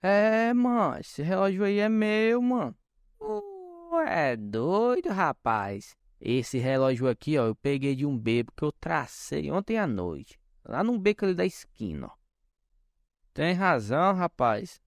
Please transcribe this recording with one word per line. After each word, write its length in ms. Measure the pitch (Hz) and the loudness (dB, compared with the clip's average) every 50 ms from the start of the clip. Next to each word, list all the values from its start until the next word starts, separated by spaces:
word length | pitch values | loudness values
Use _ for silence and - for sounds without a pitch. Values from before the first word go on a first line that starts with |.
"É, 520 | - 185 202 202 208 220 220 220 226 233 240 | 2 4 4 6 6 4 4 4 2 2 2
mano, 440 | 240 247 247 240 240 208 156 127 - | 2 2 4 4 2 2 2 0 -4
esse 220 | - - - - | -10 -12 -8 -6
relógio 420 | 143 160 190 190 196 196 196 185 208 | -2 0 2 2 2 2 2 2 0
aí 140 | 202 202 208 | 2 2 2
é 100 | 208 214 | 2 2
meu, 520 | 220 220 214 214 214 214 220 226 233 247 | 2 2 2 2 2 2 2 2 2 2
mano." 320 | 247 247 254 247 190 123 - _ _ _ _ _ _ _ _ _ | 2 0 0 0 -2 -4 -6 _ _ _ _ _ _ _ _ _
"Ué, 1120 | 440 427 427 415 403 403 392 381 370 359 349 339 339 339 339 330 320 - 190 175 151 139 | -8 -6 -6 -6 -8 -10 -16 -16 -16 -18 -18 -20 -12 -4 0 0 0 2 2 2 2 2
é 60 | 123 113 | 0 -2
doido, 720 | 107 104 101 110 117 151 185 202 226 240 247 311 339 349 | -4 -6 -4 -2 0 2 2 2 2 2 0 0 -2 -2
rapaz. 840 | 208 190 190 156 135 _ _ 127 113 110 101 98 101 98 - - - _ _ _ _ _ | -2 0 0 0 0 _ _ 0 0 0 0 -2 -6 -8 -10 -14 -20 _ _ _ _ _
Esse 360 | - - 117 131 123 - - 131 | -4 -2 0 0 -2 -2 -4 -2
relógio 520 | 120 131 135 131 135 131 131 117 127 131 | 0 0 2 2 2 2 2 2 0 0
aqui, 280 | 120 - - - 151 147 | -2 -2 -2 -2 0 2
ó, 100 | 123 110 | 2 2
eu 80 | 110 | 0
peguei 400 | - _ 139 143 139 135 139 139 131 | -2 _ -2 -2 0 0 -2 -2 0
de 80 | 139 | -2
um 120 | 147 139 120 | -2 -2 -2
bebo 360 | 110 113 117 120 117 - - | 0 0 2 0 0 -2 -6
que 80 | - - | -4 -4
eu 80 | 151 | -4
tracei 800 | - _ - 165 170 156 131 - - - - - - 147 151 143 | -4 _ -6 -2 -2 -2 -2 -4 -12 -18 -12 -8 -6 -6 -4 -2
ontem 260 | 143 185 202 - 226 220 | -4 -4 -2 -2 -2 -2
à 80 | 208 | -2
noite, 540 | 165 117 95 90 87 82 69 - - - _ _ _ _ _ _ | -2 -2 -2 -4 -4 -6 -8 -12 -16 -20 _ _ _ _ _ _
lá 180 | - - 127 190 | -8 -4 -2 0
num 120 | 226 247 226 | 0 0 2
beco 280 | 190 208 214 - - | 2 0 0 2 0
ali 80 | 196 185 | 0 0
da 100 | 170 180 | 0 0
esquina, 600 | 190 - - - - _ _ 113 95 78 73 64 - | -2 -2 -6 -20 -20 _ _ -8 -8 -6 -8 -10 -12
ó." 40 | - _ _ _ _ _ _ _ _ _ _ _ _ _ _ _ _ _ _ _ _ _ _ _ _ | -14 _ _ _ _ _ _ _ _ _ _ _ _ _ _ _ _ _ _ _ _ _ _ _ _
"Tem 200 | - 147 165 185 | -4 -2 0 0
razão, 600 | 180 196 185 165 127 107 101 117 147 175 190 202 | 0 2 2 2 2 0 0 0 2 4 2 2
rapaz. 680 | 185 180 165 _ - 120 120 110 104 - 180 - - _ | 2 0 -2 _ 0 2 2 2 0 -4 -8 -14 -20 _